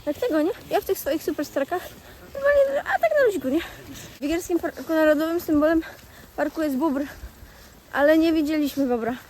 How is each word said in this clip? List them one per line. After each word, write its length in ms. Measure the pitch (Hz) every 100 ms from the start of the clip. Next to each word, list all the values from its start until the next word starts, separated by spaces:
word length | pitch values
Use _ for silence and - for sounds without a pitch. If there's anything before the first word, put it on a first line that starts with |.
Dlatego, 380 | - 294 494 311
nie? 100 | 302 480 -
Ja 120 | 349
w 40 | -
tych 140 | 381
swoich 240 | - 302
super 220 | - 302 294
strakach 360 | - 269 359 - - - - -
normalnie, 480 | 554 554 571 554 554
a 180 | - 762
tak 120 | 679 605
na 60 | 508
luziku, 240 | 370 262
nie? 100 | 285 - - - 135 - -
W 20 |
Wigierskim 380 | 285 330 - 339
Parku 340 | 339 - 254
Narodowym 480 | 320 311 302 320 339
symbolem 400 | 339 302 302 330 - - - - - -
parku 260 | 302 320
jest 140 | 302 262
bóbr, 260 | 320 269 285 - - - - - - - -
ale 240 | - 285 320
nie 160 | 330
widzieliśmy 540 | 320 294 311 285 277 269
bobra 280 | 240 226 247 -